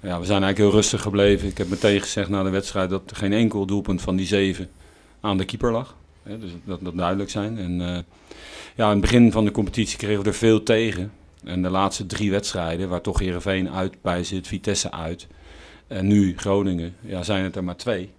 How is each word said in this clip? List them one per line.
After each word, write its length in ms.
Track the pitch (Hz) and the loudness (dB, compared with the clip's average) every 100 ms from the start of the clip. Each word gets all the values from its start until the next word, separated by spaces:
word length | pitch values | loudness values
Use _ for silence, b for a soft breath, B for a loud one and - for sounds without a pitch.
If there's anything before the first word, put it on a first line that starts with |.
Ja, 180 | 101 87 | -6 -6
we 40 | 87 | 0
zijn 160 | 101 | 2
eigenlijk 160 | 98 98 | 2 4
heel 220 | 104 104 | 6 6
rustig 220 | 104 104 | 4 -2
gebleven. 460 | 107 98 101 98 87 | -2 4 4 4 0
Ik 100 | 92 | -4
heb 100 | 90 | -4
meteen 320 | 92 110 101 | 0 2 2
gezegd 280 | - - 90 | 0 -4 -2
na 140 | 98 | 0
de 80 | 95 | 0
wedstrijd 400 | 95 98 101 92 | -2 -2 -4 -2
dat 120 | 95 - | -4 -6
geen 180 | - 101 | -6 0
enkel 340 | 107 113 104 98 | 2 2 0 -2
doelpunt 360 | 101 98 92 | -2 0 -2
van 140 | - 92 | 0 -2
die 100 | 90 | 2
zeven 420 | 101 98 82 90 b b b b b | 2 2 0 -10 b b b b b
aan 160 | 107 95 | -2 -2
de 60 | |
keeper 280 | 95 104 120 | -2 -2 -2
lag. 240 | 113 123 - - _ | -2 -4 -16 -20 _
Hè, 160 | 104 110 | -16 -14
dus 120 | 101 85 | -12 -14
dat, 160 | 98 90 | -10 -8
dat 120 | 92 85 | -6 -2
duidelijk 340 | 87 95 98 | -2 -2 -4
zijn. 280 | 107 104 113 | -4 -6 -6
En, 220 | 90 87 | -4 -2
eh, 180 | 87 90 87 B B B B B B | -2 -6 -8 B B B B B B
ja, 100 | - | 0
in 60 | 107 | 2
het 80 | 104 | 4
begin 320 | - 123 117 | 4 8 8
van 120 | 110 | 6
de 60 | 107 | 2
competitie 480 | 101 101 - 104 - | 2 -2 0 -2 -2
kregen 240 | 104 104 | -2 0
we 60 | 101 | 0
er 60 | |
veel 280 | 90 113 107 | 2 6 4
tegen. 500 | - 110 113 90 98 - - _ | 4 2 2 -2 -8 -10 -20 _
En 180 | - 90 | -6 -2
de 80 | 90 | 0
laatste 360 | 92 98 - 95 | 2 0 -2 -8
drie 240 | - 104 | -2 0
wedstrijden, 580 | 98 101 95 82 85 92 | 0 -2 -4 -4 -4 -2
waar 120 | 87 | -4
toch 180 | 104 92 | -2 -2
Heerenveen 520 | 92 87 101 95 92 | -2 -2 -2 -2 -2
uit 320 | 90 95 - | -2 -4 -4
bij 220 | 92 87 | -4 -2
zit, 220 | 85 95 - | -4 -6 -6
Vitesse 440 | 98 - 95 - | -6 -4 -2 -4
uit 360 | - 82 87 - B B B B B B | -6 -8 -10 -12 B B B B B B
en 200 | 101 95 | -4 4
nu 280 | 104 98 85 | 4 4 0
Groningen, 580 | 101 98 98 87 85 90 | 0 2 2 -2 -6 -12
ja, 220 | 107 95 | -10 -8
zijn 220 | 87 98 | -2 -2
het 120 | 95 92 | -2 -4
er 80 | |
maar 120 | 90 87 | -6 -6
twee. 340 | - 104 92 | -4 -4 -6